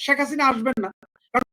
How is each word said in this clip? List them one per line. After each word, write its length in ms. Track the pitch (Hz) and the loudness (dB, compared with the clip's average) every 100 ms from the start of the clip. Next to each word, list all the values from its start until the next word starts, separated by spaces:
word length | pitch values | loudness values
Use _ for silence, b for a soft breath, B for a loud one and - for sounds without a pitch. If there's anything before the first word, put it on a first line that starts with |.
শেখ 180 | - 285 | -2 0
হাসিনা 280 | 262 294 269 | 0 2 2
আসবেন 340 | 233 254 240 | 2 0 -2
না, 100 | 190 - - _ _ | -4 -8 -20 _ _
কারণ 100 | 247 - | -2 0